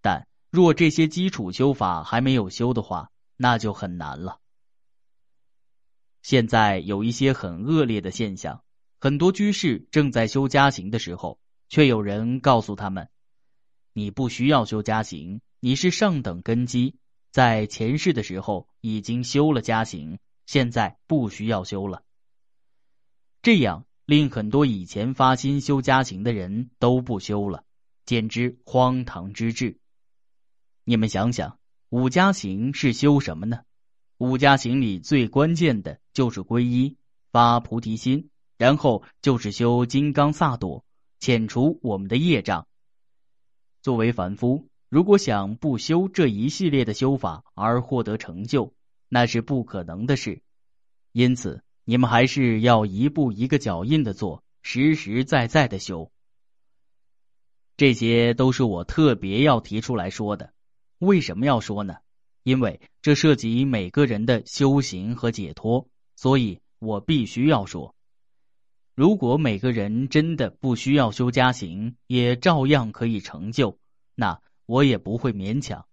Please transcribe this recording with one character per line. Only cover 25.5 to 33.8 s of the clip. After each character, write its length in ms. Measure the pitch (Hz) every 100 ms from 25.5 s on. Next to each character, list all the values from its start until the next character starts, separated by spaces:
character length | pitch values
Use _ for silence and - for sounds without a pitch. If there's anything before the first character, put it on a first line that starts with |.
| 143
修 220 | 139 139
加 200 | 127 135
行 200 | 127 95
的 100 | 113
人 380 | 110 90 104 127 _
都 240 | 120 127
不 180 | 123 107
修 300 | - 104 101
了， 120 | 87 _ _ _ _ -
简 240 | 120 110
直 280 | 113 123 120
荒 400 | - 127 127 127
唐 300 | 123 90 95
之 180 | 101 113
至。 240 | 113 123 - _ _ _ _ _ _ _ _ _ _
你 120 | - 117
们 140 | 107
想 200 | 95 113
想， 240 | 117 76 - _ _ _
五 180 | 120 127
加 240 | 147 190
行 400 | 190 101 95 120
是 220 | 139 139
修 260 | 113 143 147
什 160 | - 80
么 80 |
呢？ 200 | 104 120 _ _